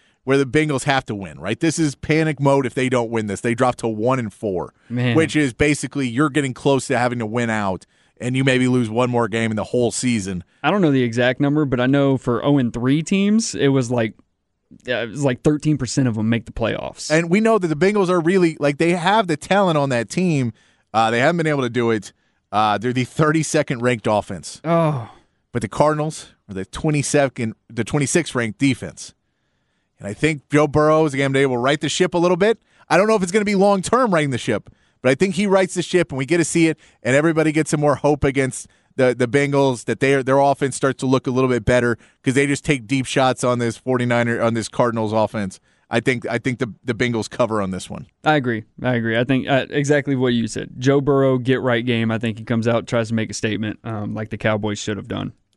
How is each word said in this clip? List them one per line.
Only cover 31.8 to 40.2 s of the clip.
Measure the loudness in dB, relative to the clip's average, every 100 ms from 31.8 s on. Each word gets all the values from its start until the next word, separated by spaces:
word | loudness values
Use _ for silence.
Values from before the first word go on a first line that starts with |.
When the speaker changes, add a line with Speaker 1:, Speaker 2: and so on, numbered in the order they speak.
| -2
Speaker 1:
ship | 0 0
a | 2
little | 2 2
bit. | 2 0 _ _ 0
I | 2
don't | 4
know | 2
if |
it's | 2
gonna | 0 2
be | 2
long-term | 4 2 0 0 2
righting | 2 0
the | -2
ship, | -2 -4 -4 -20 _ _
but | 0
I | 2
think | 2 0
he | 2
rights | 2 2 -2
the |
ship | -2 0 0
and | -2
we | 0
get | 0
to | 2
see | 2 2
it, | 0 _ _
and | 0 2
everybody | 2 2 2
gets | 0 0
some | 0
more | 0 2
hope | 2 2 0
against | 0 -2 -4 -14 _ _ 0
the, | 2
the | 2 2
Bengals, | 2 2 2 2 0 -4
that | -2
their, | 2 2